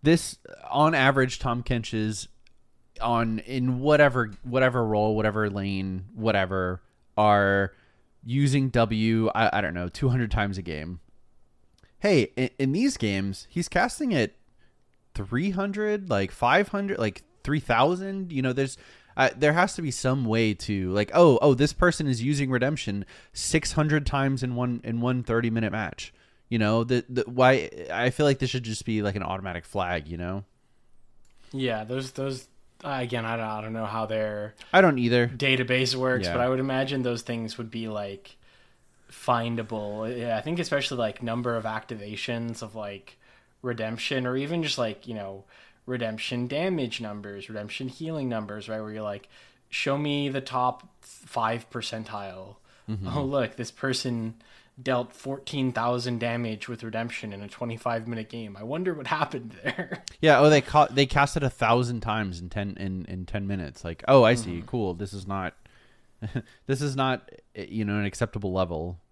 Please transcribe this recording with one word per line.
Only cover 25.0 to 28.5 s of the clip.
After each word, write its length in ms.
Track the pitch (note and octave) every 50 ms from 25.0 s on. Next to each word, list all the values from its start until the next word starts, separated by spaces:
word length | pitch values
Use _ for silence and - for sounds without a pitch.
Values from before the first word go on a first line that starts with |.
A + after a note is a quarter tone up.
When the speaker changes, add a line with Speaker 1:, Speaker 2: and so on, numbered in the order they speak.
Speaker 1:
one 220 | A#2 B2 B2+ B2+ A#2
thirty-minute 480 | - A2+ A#2 A#2 A#2 A2+ A#2 A2+ G#2
match. 420 | - A2 G#2+ E2 - - - - - _ _ _ _ _ _ _
You 120 | A#2 A2+
know, 240 | A2 G#2 A2 A2+ A#2
the, 200 | A#2 B2 B2 - -
the, 140 | B2+ B2 G#2+ -
why, 420 | B2 B2 B2+ B2+ C3+ A#2+ D2+ - - - E2 C2+
I 180 | E2+ G2+ A#2+ B2+
feel 140 | B2+ - D3+
like 140 | C#3+ C#3 C3+
this 120 | C#3 B2